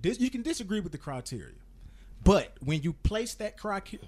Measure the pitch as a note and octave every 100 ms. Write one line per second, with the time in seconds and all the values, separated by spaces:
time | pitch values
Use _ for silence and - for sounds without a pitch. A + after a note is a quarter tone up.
0 | D#3+ B3 C4 A#3+ D4 E4 F#3+ G#3+ E3+ D3+
1 | D3+ C3 - A#2 C2 - - - - -
2 | - - F#3 G3 - - C3 D#3 E3 -
3 | - G#3+ A#3 - G#3+ - G#3+ G3 - D#4+